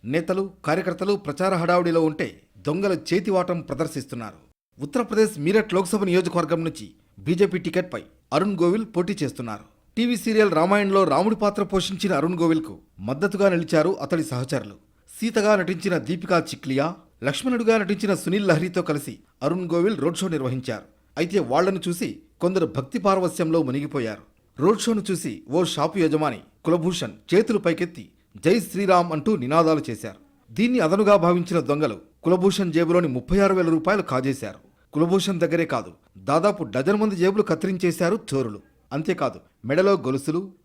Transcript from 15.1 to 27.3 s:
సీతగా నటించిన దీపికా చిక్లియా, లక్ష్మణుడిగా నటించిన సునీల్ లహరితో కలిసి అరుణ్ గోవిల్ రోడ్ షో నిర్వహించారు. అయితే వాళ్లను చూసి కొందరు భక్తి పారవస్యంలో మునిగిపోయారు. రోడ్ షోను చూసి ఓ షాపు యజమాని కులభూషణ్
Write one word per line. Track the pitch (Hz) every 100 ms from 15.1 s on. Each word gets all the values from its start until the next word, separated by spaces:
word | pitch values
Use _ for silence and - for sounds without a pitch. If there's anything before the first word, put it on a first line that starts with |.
| -
సీతగా | 220 233 208 208
నటించిన | 175 185 196 175
దీపికా | - 170 175 180
చిక్లియా, | 160 - 131 131 151 175 _ _
లక్ష్మణుడిగా | 123 143 262 247 220 226
నటించిన | 190 208 208
సునీల్ | 190 - 190 196
లహరితో | 180 175 180
కలిసి | 175 147 139 104 _ _
అరుణ్ | 139 175 175
గోవిల్ | 170 180 214
రోడ్ | 139 175
షో | 190
నిర్వహించారు. | 156 131 131 131 110 - _ _ -
అయితే | 170 196
వాళ్లను | 131 135 185 190 180
చూసి | 175 139 - _ _
కొందరు | 175 185 160
భక్తి | 139 131 240
పారవస్యంలో | 190 190 180 - 165 165
మునిగిపోయారు. | 139 131 143 147 113 104 - _ _ -
రోడ్ | 156 220
షోను | - 220 196
చూసి | 180 165 110 -
ఓ | 147
షాపు | 180 - 151 190
యజమాని | 160 151 151 113 - _ -
కులభూషణ్ | 175 165 175 120 92 -